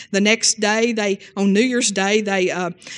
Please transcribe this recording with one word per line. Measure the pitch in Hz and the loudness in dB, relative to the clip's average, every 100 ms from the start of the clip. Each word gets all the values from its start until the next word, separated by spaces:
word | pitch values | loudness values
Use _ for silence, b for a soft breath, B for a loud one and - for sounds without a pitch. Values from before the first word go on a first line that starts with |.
| B | B
The | 196 | 0
next | 208 220 - - | 2 2 0 0
day, | 208 220 233 | 0 2 0
they, | 220 208 196 B - | 0 -2 -4 B -2
on | 202 | 2
New | 196 | 2
Year's | 254 247 233 | 2 0 -2
Day, | 196 196 214 | -2 0 0
they, | 208 196 185 | 0 -2 -2
uh, | 160 175 - B | -2 -6 -8 B